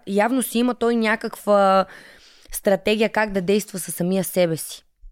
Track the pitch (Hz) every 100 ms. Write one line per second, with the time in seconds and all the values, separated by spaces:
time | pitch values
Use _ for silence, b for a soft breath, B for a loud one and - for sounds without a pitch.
0 | - 196 220 262 220 226 247 240 233 240
1 | 220 220 226 - - 202 196 190 185 B
2 | B B B B B - 208 190 214 214
3 | 214 214 220 196 175 208 - 185 - -
4 | 175 190 180 185 175 160 - - _ _
5 | -